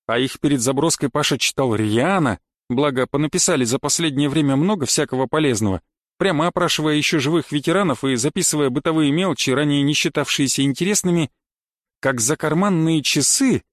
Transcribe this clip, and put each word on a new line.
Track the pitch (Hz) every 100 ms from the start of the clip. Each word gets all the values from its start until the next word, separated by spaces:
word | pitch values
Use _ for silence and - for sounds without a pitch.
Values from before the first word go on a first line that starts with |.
| -
а | 117
их | 131 -
перед | 151 139
заброской | 117 139 165 - 139
Паша | 147 147 143
читал | - - 131 107
рьяно, | 110 110 156 196 139 120 _ _ -
благо | 123 147 131 123
понаписали | 139 151 180 - 156
за | 120 127
последнее | 143 - 165 135 143
время | 147 143 135
много | 175 208 127
всякого | - 143 127 131
полезного, | 156 151 110 104 92 - _ _ -
прямо | 190 151 170
опрашивая | 170 170 - 156 151
ещё | 143 160
живых | 135 170 -
ветеранов | 147 151 180 190 139
и | 135 127
записывая | 139 190 170 151 139
бытовые | 127 165 160 147
мелочи, | 151 190 143 -
ранее | 131 151 143
не | 143
считавшиеся | 147 170 - 139 - 135 -
интересными, | 139 131 180 202 180 175 147 _ _ _ _ _ _ _
как | 135 127
за | 110 156
карманные | 156 156 202 175 160 160
часы | 131 156 135 - 269 147 -